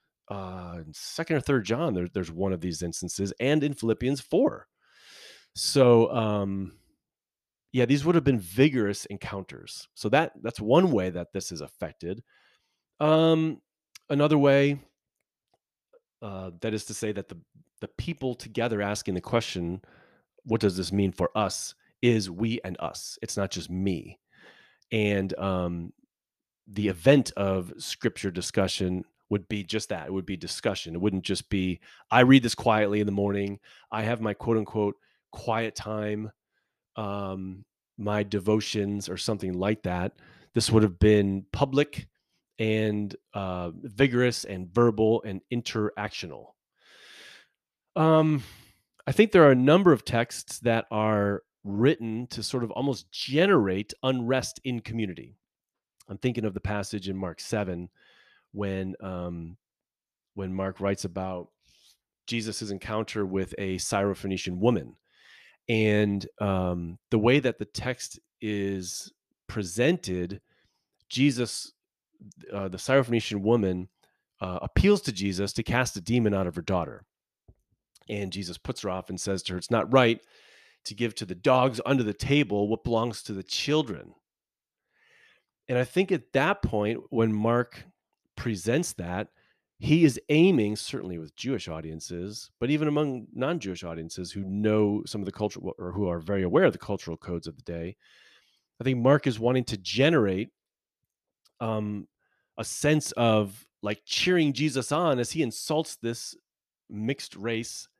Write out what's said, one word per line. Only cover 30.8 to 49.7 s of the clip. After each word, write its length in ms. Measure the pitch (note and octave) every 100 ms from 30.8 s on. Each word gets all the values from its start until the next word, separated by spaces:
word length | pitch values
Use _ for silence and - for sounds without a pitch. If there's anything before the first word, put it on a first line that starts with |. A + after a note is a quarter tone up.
| E2+
It 60 | E2+
wouldn't 240 | G#2 F#2+
just 260 | - F#2 -
be, 300 | G2+ F#2 F2 - - -
"I 80 | A#2+
read 240 | B2+ C3+
this 120 | A#2 -
quietly 440 | A#2+ G#2+ G#2 G#2
in 60 | G#2
the 80 |
morning. 460 | G2 G2+ G2+ G2+ G2 _ - -
I 100 | G#2+
have 180 | A2 A2+
my 140 | A2
quote 240 | G2+ A#2 A2+
unquote 400 | G2+ A2 G2+ - _ _ _
quiet 440 | - - A2+ A2+ -
time, 560 | G#2+ G#2+ G#2+ G#2+ G#2+ - _ _ _ _ _ -
um, 680 | G#2 G2+ G2 F#2+ F#2+ F#2+ - _ _ -
my 260 | G2+ G#2
devotions," 840 | G2+ G2+ G2 G#2+ - G#2+ G2+ G2+ F#2+
or 100 | F#2
something 360 | - G#2 F#2
like 300 | F2+ G2 A2
that. 340 | F#2 F2+ F#2+ - - - _
This 160 | A#2+ -
would 140 | A2
have 160 | G#2+ F2
been 460 | G#2+ G#2+ G2 G2 -
public 540 | - C#3 C3+ D3 - - _ _ _ _ -
and, 560 | A2 G#2+ G#2+ G#2 G2+ - _
uh, 380 | G#2 F#2+ F2+ F2
vigorous 720 | E2 A#2+ G2+ C3+ A#2+ B2 A#2
and 240 | G2+ F#2 F2+
verbal 560 | G#2 A#2+ G#2 A2 A2+
and 180 | G#2 F#2+ -
interactional. 960 | A#2+ - A2+ G#2 - G#2 - F2 A#1+ - _ _ _ _ - - - - - _ _ _ _ _ -
Um, 480 | D#3+ D#3+ D#3 D3 - - - _ _ _ -
I 40 |
think 200 | C3+ A3
there 140 | F#3 D3
are 60 |
a 40 | B2+
number 380 | C3